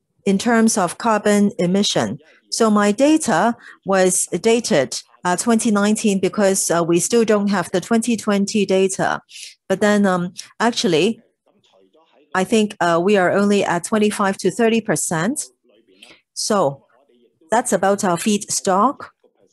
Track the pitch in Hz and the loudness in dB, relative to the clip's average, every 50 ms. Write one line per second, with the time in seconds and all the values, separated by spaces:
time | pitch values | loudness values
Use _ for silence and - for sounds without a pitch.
0 | _ _ _ _ - 208 196 190 - 233 233 226 226 226 - 214 180 165 - - | _ _ _ _ -2 0 0 0 2 2 2 4 2 2 2 0 -2 -2 -4 -4
1 | - 240 214 208 208 208 208 208 202 202 - - 185 180 185 196 202 - - 160 | -2 0 0 0 2 2 2 2 2 0 0 -2 -2 0 0 0 0 0 0 -2
2 | 120 101 127 - - _ _ _ _ _ - - 233 220 208 208 202 208 202 208 | -2 -2 -4 -8 -12 _ _ _ _ _ -2 0 2 2 2 2 2 2 2 2
3 | 269 302 311 311 - - 185 160 196 233 233 - - - - - _ 180 190 185 | 4 4 4 2 2 0 0 2 2 0 -2 -4 -10 -20 -20 -10 _ 0 2 2
4 | 185 185 180 - - - - 175 - 226 226 247 233 - 214 147 131 - - - | 2 2 2 0 -2 -4 -6 -2 0 0 0 0 0 0 0 0 0 -2 -4 -10
5 | - _ _ _ - 180 240 247 - 240 233 220 - 240 208 202 202 208 214 - | -14 _ _ _ -4 -2 -2 -2 0 0 0 0 2 0 0 2 2 0 0 0
6 | - 214 196 190 190 180 - - 202 190 190 190 - - 165 170 170 160 170 170 | 0 0 0 0 -2 -2 0 0 0 2 2 0 -2 -2 0 0 0 2 0 0
7 | 165 - 240 233 226 214 214 208 202 202 202 185 170 - - 180 - - 233 226 | 0 0 0 0 2 2 2 0 0 0 -2 -2 -2 -2 -4 -6 -2 -2 -2 -2
8 | 226 240 233 208 - 214 202 202 196 196 - 214 196 190 190 190 190 190 190 - | 0 -2 -4 -4 -2 -2 -2 0 -2 -2 -2 -2 0 0 2 2 0 0 -2 -2
9 | 160 - 76 - - _ - - - - - _ _ - 196 190 214 208 208 208 | -2 -2 -4 -6 -8 _ -20 -20 -20 -20 -20 _ _ -6 -2 0 2 2 2 2
10 | 202 190 185 175 175 180 - - - - _ - 208 240 233 - - 196 165 147 | 2 2 0 0 -2 -6 -10 -14 -20 -18 _ -4 -2 -2 -2 -2 0 0 2 2
11 | 170 220 233 - _ _ _ _ _ _ _ _ _ _ _ _ _ _ _ _ | 2 0 -2 -4 _ _ _ _ _ _ _ _ _ _ _ _ _ _ _ _
12 | _ _ _ _ _ _ - 185 190 - 226 220 214 208 - - 170 175 170 165 | _ _ _ _ _ _ -4 -4 -2 0 2 2 0 0 -2 -2 0 0 0 2
13 | 175 202 208 196 180 165 135 196 202 202 208 202 - - 165 175 - - 226 214 | 2 2 2 2 2 2 2 2 2 2 0 0 0 -2 -2 -4 -4 -2 0 0
14 | 214 208 202 - 202 190 196 - - 185 180 - 233 226 226 226 226 - 165 - | 0 0 0 0 -2 -2 -2 -2 -2 -2 0 0 0 0 0 0 0 -2 -2 -4
15 | - - 175 160 165 208 294 - - - _ _ _ _ _ _ _ _ _ _ | -2 -4 -4 -2 -2 -4 -4 -6 -10 -12 _ _ _ _ _ _ _ _ _ _
16 | - - - _ _ _ _ - - - 214 196 170 139 139 - _ _ _ _ | -20 -20 -20 _ _ _ _ -8 -4 -2 0 0 0 0 -2 -6 _ _ _ _
17 | _ _ _ _ _ _ _ _ _ _ 214 240 254 - 233 180 190 190 202 202 | _ _ _ _ _ _ _ _ _ _ -2 0 0 0 -2 0 0 0 0 0
18 | - 185 170 170 - 220 208 202 - - - - - 196 180 196 214 269 285 - | 0 -2 -2 -2 0 -2 -2 -2 -4 -6 -8 -4 -2 0 2 2 2 2 0 -4
19 | - - _ _ _ _ _ _ _ _ | -12 -20 _ _ _ _ _ _ _ _